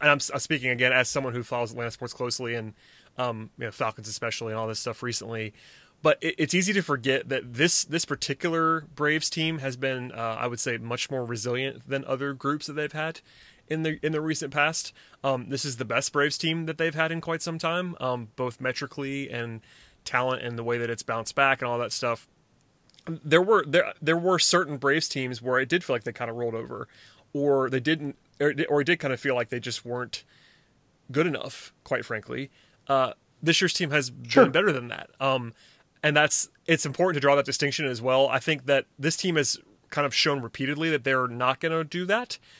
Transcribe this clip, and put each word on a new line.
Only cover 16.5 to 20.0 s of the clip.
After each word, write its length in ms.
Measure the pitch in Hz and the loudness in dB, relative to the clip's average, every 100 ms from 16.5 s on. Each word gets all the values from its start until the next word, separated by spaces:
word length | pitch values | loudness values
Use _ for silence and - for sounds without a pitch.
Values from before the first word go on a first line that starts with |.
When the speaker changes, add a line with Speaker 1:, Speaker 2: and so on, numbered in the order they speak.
| 165 160 | -2 -4
Speaker 1:
that 100 | 156 | -2
they've 180 | 165 | -2
had 160 | 156 160 | 0 -2
in 120 | 165 | -2
quite 180 | 160 165 | -4 -4
some 180 | - 165 | -4 -4
time, 380 | 165 175 180 - | -2 -2 -4 -4
um, 280 | 127 123 110 - | -2 -2 -6 -6
both 240 | 127 - | -6 -4
metrically 720 | 127 123 135 - 139 139 135 | -4 -4 -6 -6 -6 -6 -6
and 320 | 120 117 113 - - - _ | -6 -8 -10 -14 -20 -20 _